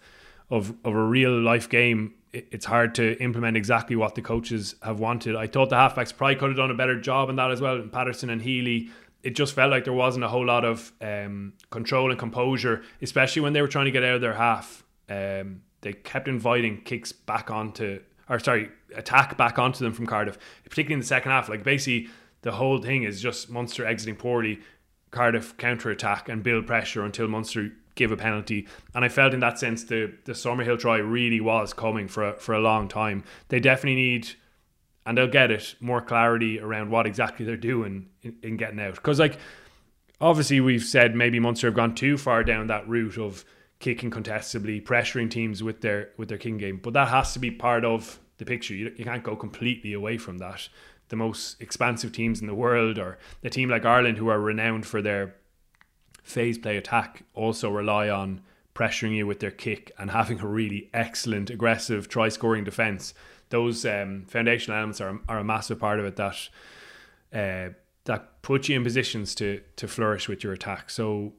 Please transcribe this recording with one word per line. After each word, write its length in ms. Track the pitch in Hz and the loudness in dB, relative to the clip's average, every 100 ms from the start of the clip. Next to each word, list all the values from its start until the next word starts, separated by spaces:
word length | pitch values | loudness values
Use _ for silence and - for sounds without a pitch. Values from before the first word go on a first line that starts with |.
| - - - - - | -20 -20 -20 -20 -2
of, 240 | 117 101 117 120 | -2 0 -4 -2
of 80 | |
a 100 | 107 | 2
real 320 | 110 127 127 120 | 4 4 4 4
life 260 | 117 120 - | 4 2 2
game, 460 | 120 120 113 107 - _ | 4 4 2 -2 -8 _
it, 160 | 120 - | -14 -10
it's 140 | 110 - | -8 2
hard 280 | 117 117 117 | 4 4 4
to 240 | 110 110 | 0 2
implement 380 | 123 117 117 113 | -2 0 0 0
exactly 380 | 104 113 - 117 | 2 0 2 0
what 180 | 107 | 0
the 80 | - | -2
coaches 540 | 113 113 117 113 98 - | -4 -4 -2 -6 -6 -8
have 160 | 113 104 | -8 -2
wanted. 360 | 110 120 113 110 | -2 -2 -2 -4
I 120 | 110 | 0
thought 240 | 143 131 | 4 6
the 40 | 123 | 8
halfbacks 400 | 139 - 117 - | 6 6 -4 0
probably 200 | 135 139 | 2 2
could 140 | 135 | 2
have 80 | 131 | 2
done 120 | 131 | 0
a 60 | 120 | 2
better 260 | 127 123 | 2 0
job 300 | 135 131 135 | 0 0 2
in 60 | 131 | 0
that 120 | 127 | 0
as 120 | 123 | 2
well, 160 | 135 123 | 0 -2
and 140 | 107 | -4
Patterson 380 | 123 127 117 127 | -4 -4 -4 -4
and 140 | 117 | -4
Healy. 480 | 120 127 123 117 117 - - _ | 0 0 2 0 -2 -10 -20 _
It 120 | 131 120 | -6 -2
just 200 | 139 - | 0 4
felt 160 | 135 | 4
like 120 | 131 | 4
there 100 | 131 | 2
wasn't 300 | 127 127 123 | 2 2 2
a 40 | 113 | 0
whole 180 | 123 123 | 0 2
lot 180 | 120 | 4
of, 300 | 117 113 - - | 2 0 -6 -12
um, 520 | 110 104 101 101 101 - _ | -8 -6 -6 -8 -10 -14 _
control 420 | 117 117 131 131 | -8 0 2 2
and 80 | 127 | 0
composure, 640 | 117 120 127 127 123 113 - - | -4 0 0 2 2 0 -4 -12
especially 400 | 131 135 131 160 | -2 2 2 2
when 100 | 147 | 2
they 100 | 147 | 2
were 60 | 143 | 2
trying 180 | 143 135 | 2 2
to 60 | |
get 120 | 127 | 4
out 120 | 127 123 | 4 2
of 60 | |
their 140 | 120 107 | 0 2
half. 480 | 117 113 - - _ _ - | 2 2 -2 -18 _ _ -10
Um, 540 | 98 98 98 98 92 - _ | -6 -4 -4 -6 -12 -20 _
they 100 | 101 | -10
kept 360 | 101 - 135 139 | -10 -8 -6 -2
inviting 540 | 123 117 123 113 104 | -2 2 2 2 -2
kicks 280 | - 120 - | -8 -8 -8
back 380 | - - 110 - | -12 -6 -4 -4
onto, 500 | 110 110 - 104 98 - _ - | -4 -6 -6 -6 -6 -12 _ -4
or 100 | 117 | -2
sorry, 300 | 131 117 107 - _ - | 2 2 0 -10 _ -12
attack 400 | - 131 135 - | 4 4 4 2
back 220 | 120 120 | 2 4
onto 260 | 123 127 | 0 0
them 80 | 117 | -4
from 140 | 113 110 | -4 -4
Cardiff, 320 | 107 104 - - - | -2 -2 -6 -18 -20
particularly 300 | - - 143 | -8 -4 -2
in 60 | 147 | -2
the 60 | 113 | 0
second 260 | 131 135 | 0 2
half. 180 | 135 113 | 0 0
Like, 140 | 107 | -4
basically, 460 | 131 139 139 120 117 - - _ | 0 0 0 -2 -4 -14 -20 _
the 80 | 120 | -6
whole 260 | 101 135 135 | -2 2 2
thing 240 | 117 135 | 0 -2
is 160 | 107 98 | -2 -4
just 300 | 120 - - | -6 -6 -8
Munster 360 | 120 120 - 113 | -8 -8 -4 -2
exiting 300 | 117 110 104 | -2 -4 -6
poorly, 460 | 123 120 107 104 - _ _ _ _ | 0 0 0 -4 -12 _ _ _ _
Cardiff 460 | 120 120 117 117 - | 2 4 2 -2 -4
counter-attack 720 | 120 117 113 101 107 101 - | -2 -2 -2 -2 -2 -2 -4
and 140 | 110 | -4
build 240 | 120 113 113 | 0 0 0
pressure 360 | 113 110 110 | -2 0 -4
until 240 | 101 107 110 | -4 -2 -2
Munster 460 | 110 110 113 104 - _ - | -2 -4 -4 -6 -8 _ 0
give 160 | 113 | 0
a 60 | 104 | 2
penalty. 500 | 113 107 104 104 98 - - | -2 -4 -2 -4 -6 -14 -10
And 100 | 123 | -2
I 60 | 123 | 0
felt 240 | 139 135 | 4 4
in 60 | 131 | 4
that 180 | 120 117 | 0 0
sense 240 | 120 113 | -4 -4
the, 300 | - 113 107 - - | -2 -2 -2 -6 -12
the 80 | |
Summerhill 460 | 113 123 123 120 117 | -6 -4 -2 0 2
try 180 | 120 113 | 2 2
really 440 | 107 120 120 113 | 2 0 2 2
was 320 | 110 110 101 | 2 2 0
coming 340 | - 113 110 98 | -2 -2 -2 -4
for 220 | 110 104 | -4 -4
a, 40 | |
for 200 | 104 - | -4 -2
a 60 | 110 | 2
long 280 | 110 110 98 | 4 4 2
time. 360 | 110 107 98 - - - | -2 -2 -4 -8 -18 -2
They 100 | 127 | 2
definitely 360 | 131 131 139 131 | 4 4 2 2
need, 340 | 127 123 - - _ _ _ _ _ _ 117 | 2 0 -4 -14 _ _ _ _ _ _ 0
and 120 | 120 | 2
they'll 100 | 127 | 4
get 240 | 135 123 | 6 6
it, 240 | 107 - - | 4 -2 -10
more 220 | 120 123 | -2 -2
clarity 580 | 117 117 117 117 113 107 | 2 4 6 4 2 -2
around 320 | 107 107 107 | -4 -4 0
what 160 | 113 110 | 2 2
exactly 380 | 101 110 - 110 | 0 -2 -2 -6
they're 100 | 113 | -2
doing 540 | 117 123 104 98 92 _ | -2 0 -2 -6 -12 _
in, 140 | 117 117 | -16 -14
in 140 | 113 110 | -8 -4
getting 240 | 110 104 | -4 -4
out. 200 | 101 92 | -6 -2
'Cause, 200 | 147 143 | 2 4
like, 160 | 151 - - - - _ _ _ _ _ | 4 2 -12 -20 -20 _ _ _ _ _
obviously 400 | 160 151 139 139 | 4 4 4 4
we've 240 | 131 120 | 6 4
said 320 | 117 131 120 117 | 4 6 6 6
maybe 240 | 120 117 | 4 4
Munster 280 | 117 117 120 | 2 2 2
have 80 | 110 | 4
gone 200 | 117 113 | 2 2
too 220 | 131 143 | 0 2
far 260 | 139 117 | 2 2
down 240 | 113 110 110 | 4 0 0
that 200 | 107 101 | -4 -2
route 280 | 117 110 110 | -2 -2 -4
of 280 | 104 92 - _ _ _ | -8 -8 -18 _ _ _
kicking 320 | 127 120 120 | -6 -4 -6
contestably, 720 | 113 107 107 - 113 104 107 | -6 -6 -6 -6 -6 -6 -6
pressuring 480 | - 120 117 127 113 | 0 0 2 -2 -2
teams 320 | 117 113 98 | -2 -4 -4
with 160 | 110 110 | -6 -4
their, 300 | 113 101 101 - | -2 -2 -4 -12
with 100 | 104 | -10
their 100 | 104 | -8
kicking 200 | 117 110 | -6 -6
game. 220 | 98 95 | -6 -8
But 100 | 120 | 0
that 140 | 139 127 | 2 4
has 240 | 131 120 | 4 2
to 60 | 127 | -2
be 120 | 123 | -4
part 340 | 117 120 117 117 | -2 2 2 2
of 340 | 113 107 - _ _ | 0 -4 -16 _ _
the 60 | |
picture. 320 | 117 123 - 98 | -8 -6 -6 -8
You, 180 | 113 - | -10 -10
you 80 | 120 | -8
can't 180 | 120 | -8
go 120 | 117 107 | -8 -8
completely 580 | 107 - 120 120 104 | -10 -4 -4 -2 -6
away 240 | 101 104 113 | -6 -4 -6
from 220 | - 90 | -8 -10
that. 280 | 92 - - - - - _ | -10 -12 -16 -18 -20 -20 _
The 60 | 110 | -4
most 460 | 113 107 - - | -4 -4 -10 -12
expansive 500 | 117 - 123 117 113 | -12 -2 -2 0 -6
teams 300 | - 117 104 | -4 -2 -2
in 60 | 107 | -4
the 80 | 104 | -2
world, 440 | 120 120 113 110 | 2 2 2 -2
or 180 | 92 - - - | -6 -10 -18 -12
a 60 | 120 | -6
team 200 | 131 127 | -2 0
like 160 | 113 113 | 2 6
Ireland, 320 | 123 123 110 | 6 6 2
who 100 | 113 | 2
are 120 | 107 | 2
renowned 440 | 107 110 113 113 104 | 2 0 0 -2 -4
for 160 | 110 | -2
their 340 | 104 101 95 - _ _ _ _ _ _ _ - | 0 -2 -4 -10 _ _ _ _ _ _ _ -20
phase 360 | - 123 120 113 | -10 -2 -2 -2
play 180 | 110 104 | -4 -4
attack, 480 | - 120 127 - - | 0 0 0 -8 -14
also 360 | - 113 113 107 | -2 -2 0 -2
rely 400 | 104 104 104 104 | -2 2 2 2
on 320 | 98 95 95 - _ _ - | 0 -2 -8 -12 _ _ -2
pressuring 400 | 113 - 113 107 | -2 0 -2 0
you 100 | 101 | -2
with 140 | 98 | -2
their 120 | 101 | -6
kick 400 | - 117 107 - - | -6 -6 -8 -10 -12
and 140 | 98 | -4
having 300 | 113 107 110 | 0 0 -2
a 60 | 104 | -2
really 420 | 107 107 101 - | -2 -2 -4 -6
excellent, 560 | 113 117 - 120 101 101 | -4 -4 -4 -4 -4 -4
aggressive, 600 | 113 117 110 - 107 101 | 0 2 2 0 -4 -2
try-scoring 560 | 117 110 113 117 110 98 | 0 0 2 0 0 -2
defence. 480 | 107 110 95 - - - - _ | -2 -2 -2 -10 -18 -20 -20 _
Those, 360 | 120 120 117 120 | 0 0 0 -2
um, 400 | 101 98 98 95 | -2 -4 -8 -6
foundational 500 | 117 117 117 - 107 | 0 2 2 0 -4
elements 220 | 107 104 | -4 -6
are, 200 | 95 101 - | -6 -6 -6
are 100 | 110 | -4
a 40 | |
massive 360 | 104 110 - 113 | -2 -2 -4 -4
part 200 | 107 107 | 0 0
of 60 | 101 | -2
it 100 | 95 | -4
that, 340 | 98 - - - - - - - - _ _ | -4 -4 -12 -16 -20 -20 -20 -20 -20 _ _
uh, 420 | 113 98 92 92 - _ _ - | -6 -4 -4 -8 -12 _ _ -4
that 360 | 110 - _ | -4 -6 _
put 260 | - 135 139 | 0 0 2
you 80 | 135 | 0
in 80 | |
positions 520 | 123 123 123 113 101 - | 2 0 0 -4 -6 -4
to, 260 | 104 98 - - | -4 -4 -10 -12
to 120 | 107 | -8
flourish 400 | - 110 101 - | -2 0 0 -4
with 160 | 98 | -6
your 80 | 104 | -6
attack. 380 | 92 104 95 - | -6 -8 -8 -8
So, 440 | - 110 104 104 | -4 -2 -2 -6